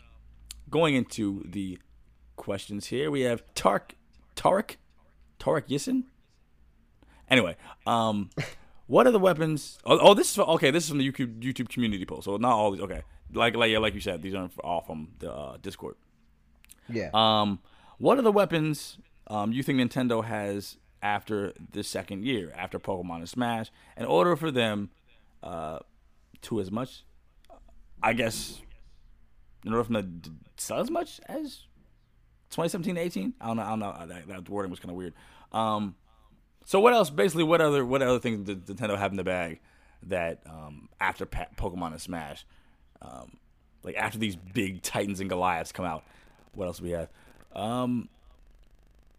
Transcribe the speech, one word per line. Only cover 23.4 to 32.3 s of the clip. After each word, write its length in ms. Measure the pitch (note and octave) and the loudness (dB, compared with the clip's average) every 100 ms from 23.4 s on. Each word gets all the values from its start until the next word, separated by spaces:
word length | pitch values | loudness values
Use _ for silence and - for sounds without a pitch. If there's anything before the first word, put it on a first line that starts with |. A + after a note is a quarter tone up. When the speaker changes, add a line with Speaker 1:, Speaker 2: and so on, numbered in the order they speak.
| A#2+ A2+ A2+ - - - | -2 -2 -6 -14 -20 -6
Speaker 1:
in 80 | A#2 | 2
order 300 | D#3+ F3 D3+ | 4 4 2
for 160 | D#3+ | 0
them, 380 | B2+ A2+ G#2 G2 _ _ - _ - | 0 0 0 -6 _ _ -20 _ -18
uh, 380 | - E2+ D#2 D#2 - _ _ _ _ - | -12 -8 -8 -10 -14 _ _ _ _ -16
to 160 | - A2 | -6 -4
as 100 | F#2+ | -2
much, 340 | A2 C3 - - - _ _ - - - - - - | -4 -6 -12 -20 -20 _ _ -20 -20 -20 -20 -20 0
I 120 | A2+ | 2
guess, 480 | A#2 A2+ - - - - - - - - - - - - - G#2 | 2 0 -2 -8 -12 -18 -20 -20 -20 -20 -20 -20 -20 -20 -12 -2
in 60 | |
order 120 | A2+ A#2 | 0 2
for 80 | |
them 280 | A2 F#2 E2+ | 0 -2 -8
to 80 | D#2+ | -14
d-, 60 | D#2 - - | -18 -16 -12
sell 220 | - C3+ | -6 -4
as 120 | A#3+ | -2
much 300 | E4+ D#4 - - | -4 -6 -10 -12
as 340 | D4+ D4 - - _ _ _ _ _ _ | -10 -10 -12 -20 _ _ _ _ _ _